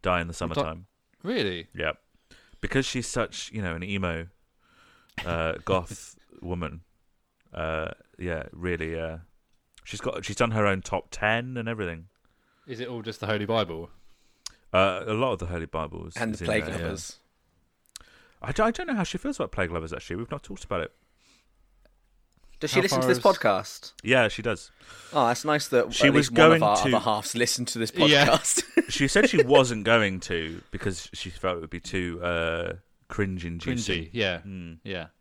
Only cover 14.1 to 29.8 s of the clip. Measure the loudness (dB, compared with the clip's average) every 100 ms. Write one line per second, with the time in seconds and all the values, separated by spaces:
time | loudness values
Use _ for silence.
14.1 | -20 _ _ -20 _ _ 4 4 2 -2
15.1 | 0 0 -2 -4 -6 -4 -6 -6 -8 -12
16.1 | -6 -4 -4 -2 -2 -2 -6 -6 -6 -12
17.1 | -16 _ _ _ _ _ _ _ -20 -20
18.1 | _ _ _ -6 2 2 2 -4 -2 -2
19.1 | -4 -6 -4 -4 -2 -2 -2 -6 -10 -8
20.1 | -8 -6 -10 -10 -16 -6 -4 -4 _ _
21.1 | _ _ _ _ _ _ _ _ _ _
22.1 | _ _ _ _ -8 0 2 4 2 4
23.1 | 6 4 4 2 2 -2 -14 -18 -10 2
24.1 | 4 4 2 -4 -4 -6 _ -20 -20 -2
25.1 | 2 4 2 0 0 2 2 2 4 4
26.1 | 6 4 8 8 8 6 4 4 2 2
27.1 | 0 -2 0 0 0 -4 -4 -4 4 6
28.1 | 8 6 4 2 -2 2 0 0 0 4
29.1 | 6 6 6 8 8 6 2